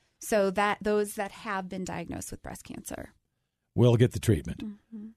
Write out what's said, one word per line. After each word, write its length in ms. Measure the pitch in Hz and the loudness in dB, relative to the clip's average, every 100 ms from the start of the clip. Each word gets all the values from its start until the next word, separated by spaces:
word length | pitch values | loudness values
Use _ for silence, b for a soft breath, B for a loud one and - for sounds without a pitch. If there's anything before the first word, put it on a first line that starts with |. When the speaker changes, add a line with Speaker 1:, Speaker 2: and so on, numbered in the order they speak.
| _ _ | _ _
Speaker 1:
So 300 | - 214 196 | 0 2 2
that, 280 | 190 208 - | 2 0 0
those 320 | 208 208 208 | 0 0 0
that 180 | 220 202 | -4 -8
have 380 | - 226 190 185 | -8 -6 -6 -6
been 160 | 190 175 | -8 -6
diagnosed 460 | 175 170 - - | -8 -8 -10 -10
with 100 | - | -10
breast 220 | - - | -12 -14
cancer. 500 | - - - - - _ _ _ _ _ _ - | -14 -14 -10 -10 -12 _ _ _ _ _ _ 4
Speaker 2:
Will 200 | 120 117 | 6 8
get 160 | 123 | 4
the 60 | - | 4
treatment. 460 | - 78 - - 214 | 2 2 0 -8 -10
Speaker 1:
Mm-hmm. 420 | - _ 208 220 | -12 _ -14 -14